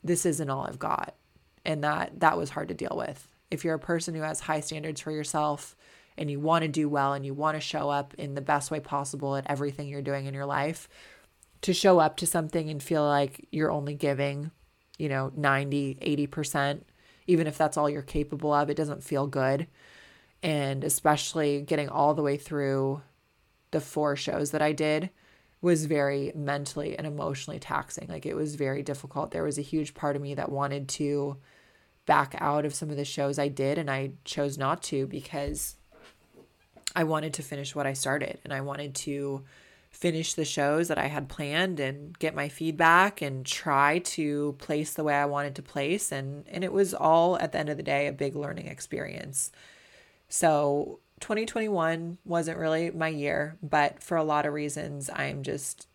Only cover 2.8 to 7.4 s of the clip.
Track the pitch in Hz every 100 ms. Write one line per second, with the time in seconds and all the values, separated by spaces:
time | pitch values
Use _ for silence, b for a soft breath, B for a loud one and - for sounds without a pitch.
2.8 | - - - - - _ _ 170 170 156
3.8 | - 170 165 160 156 156 - 156 147 156
4.8 | 160 147 - 156 151 156 151 147 - -
5.8 | b b b - 151 143 156 165 160 147
6.8 | 151 143 139 139 139 139